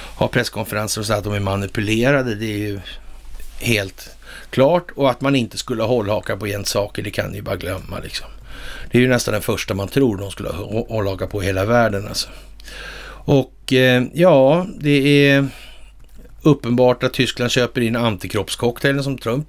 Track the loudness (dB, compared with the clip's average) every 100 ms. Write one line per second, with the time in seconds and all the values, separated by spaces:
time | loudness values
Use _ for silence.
0 | -10 -2 0 0 -2 -4 -6 -4 -4 -4
1 | -2 -2 0 -2 0 -2 -2 -2 0 2
2 | 2 2 0 -4 -4 -4 -4 -6 -10 -16
3 | -16 -16 -12 -12 -10 -6 0 0 0 -8
4 | -20 -20 -20 -18 -4 2 4 4 0 0
5 | 0 2 2 2 0 -4 -6 -2 0 0
6 | 2 -2 -2 -4 -4 -4 -2 -2 -2 -4
7 | -6 -4 -6 -6 -6 -6 -4 -8 -8 -10
8 | -10 -10 -12 -16 -16 -14 -12 -10 0 4
9 | 4 4 2 -2 -2 -4 -4 -4 -2 2
10 | 2 0 -6 -8 -8 -8 -6 -4 -4 -2
11 | -2 -4 -4 -4 -2 0 2 4 4 0
12 | -6 -6 -8 -10 -18 -18 -16 -14 -14 -14
13 | -14 -8 2 2 2 -6 0 4 6 4
14 | 2 4 6 8 6 4 0 -4 2 4
15 | 6 6 6 6 2 -4 -18 -20 -20 -20
16 | -20 -20 -20 0 4 4 2 4 4 4
17 | 0 0 0 0 0 2 2 2 0 2
18 | 0 0 -4 -4 -4 -2 -2 0 0 0
19 | -2 -4 -4 -4